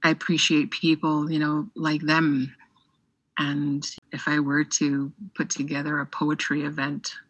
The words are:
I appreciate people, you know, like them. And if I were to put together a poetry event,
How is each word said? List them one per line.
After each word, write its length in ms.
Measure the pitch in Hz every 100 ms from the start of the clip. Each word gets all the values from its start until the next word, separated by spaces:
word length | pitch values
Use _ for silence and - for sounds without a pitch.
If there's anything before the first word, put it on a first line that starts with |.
I 80 | 165
appreciate 600 | 156 - 165 - 156 135
people, 600 | - 165 156 160 151 -
you 80 | 156
know, 300 | 151 151 -
like 280 | - 156 151
them. 520 | 151 160 160 143 131 - _ _ _ _ _ _ _ -
And 480 | 143 143 147 143 - - _
if 160 | 143 -
I 120 | 151
were 240 | 143 143
to 480 | 151 - 147 139 139 - 196
put 160 | - -
together 480 | - 139 139 147 151
a 80 | 143
poetry 560 | - 151 151 - 147
event, 520 | 147 151 139 143 - - -